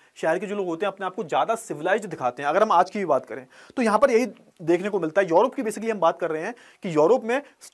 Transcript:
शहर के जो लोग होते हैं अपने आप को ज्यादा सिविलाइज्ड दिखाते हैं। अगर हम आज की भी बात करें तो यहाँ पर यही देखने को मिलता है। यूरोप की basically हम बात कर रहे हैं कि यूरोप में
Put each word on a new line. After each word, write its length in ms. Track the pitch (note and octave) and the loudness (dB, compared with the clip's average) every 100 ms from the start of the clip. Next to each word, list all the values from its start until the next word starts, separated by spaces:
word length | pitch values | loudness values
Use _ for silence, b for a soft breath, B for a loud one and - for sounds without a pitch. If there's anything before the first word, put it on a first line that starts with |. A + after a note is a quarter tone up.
| b - | b -6
शहर 240 | E3 F3 | -2 -2
के 80 | F#3+ | -4
जो 80 | G#3 | -6
लोग 120 | F3+ | -6
होते 180 | E3 G3+ | -4 -6
हैं 80 | |
अपने 120 | G3 F#3 | -6 -8
आप 100 | F3 | -8
को 80 | |
ज्यादा 320 | C#3 C#3+ E3 A3+ | -4 0 0 -2
सिविलाइज्ड 540 | - D3+ E3+ G#3+ G3+ | -6 -6 -2 -2 -2
दिखाते 340 | A#2 B2+ A#2+ | -6 -6 -4
हैं। 60 | C#3+ | -2
अगर 140 | E3 | 2
हम 80 | G#3+ | 4
आज 180 | F3 F#3+ | 4 2
की 100 | G#3 | 0
भी 60 | F3+ | 0
बात 200 | C3 - | 0 -2
करें 200 | A#2+ B2+ B B - | -12 -16 B B -2
तो 60 | |
यहाँ 180 | A3+ G#3+ | 0 4
पर 120 | C4+ | 4
यही 160 | A3+ B3 - _ - | 4 0 -4 _ -8
देखने 280 | D#3+ F3 G3+ | 0 0 0
को 100 | G3 | -2
मिलता 220 | D#3+ G3 | 0 0
है। 80 | F#3 | 2
यूरोप 260 | E3 A#3+ - | 4 2 0
की 60 | |
basically 300 | A3 G#3 A3 | -6 -6 -6
हम 80 | G#3+ | 0
बात 200 | E3 E3 | 0 0
कर 120 | E3+ | -2
रहे 120 | D#3 | -4
हैं 120 | F3+ A#3+ B B | -6 -10 B B
कि 120 | G3 D3+ | -4 2
यूरोप 280 | D#3+ A#3+ | 4 4
में 180 | A3 B3+ C#4+ B - | 2 -4 -6 B -14